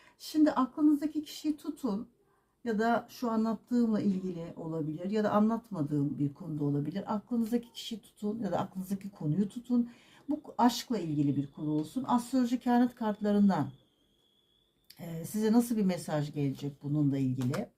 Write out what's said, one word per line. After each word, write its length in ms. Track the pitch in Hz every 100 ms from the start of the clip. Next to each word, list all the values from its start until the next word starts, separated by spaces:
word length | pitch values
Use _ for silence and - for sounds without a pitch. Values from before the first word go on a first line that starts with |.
| - -
Şimdi 320 | - 311 302
aklınızdaki 720 | - 262 - 302 294 302 311
kişiyi 340 | 302 - 302 302
tutun 540 | 330 - 247 202 247 _ _ _ _ _
ya 140 | 240 208
da 280 | 226 233 -
şu 200 | - 240
anlattığımla 720 | 226 220 214 - 247 233 208
ilgili 520 | 202 185 185 165 170 -
olabilir 540 | 160 160 151 156 190
ya 140 | 214
da 60 | 208
anlatmadığım 880 | 208 214 226 - 170 143 147 143 -
bir 160 | 143
konuda 300 | 143 156 151
olabilir. 500 | 143 143 147 190 -
Aklınızdaki 580 | 214 - 240 220 233 240
kişiyi 280 | - - 220
tutun 380 | - - 208 226
ya 140 | 190
da 60 | -
aklınızdaki 520 | 190 190 185 202 202
konuyu 380 | - 151 165 202
tutun. 420 | 247 - 240 240 - - - -
Bu 260 | 302 - -
aşkla 400 | 240 - - 226
ilgili 380 | 165 147 143 139
bir 160 | 139
konu 180 | - 151
olsun. 340 | 151 151 254 254
Astroloji 520 | 240 240 262 240 247
kehanet 340 | 247 240 247
kartlarından, 760 | - 220 202 208 208 202 165 127 - _ _ _ _ _ _ _ _ _ _ _ -
e, 260 | 165 165
size 280 | 165 214 220
nasıl 240 | 233 240 220
bir 80 |
mesaj 480 | 196 175 160 156 147
gelecek 500 | 147 139 135 143 -
bununla 360 | 143 151 143 139
ilgili? 500 | 135 127 123 165 240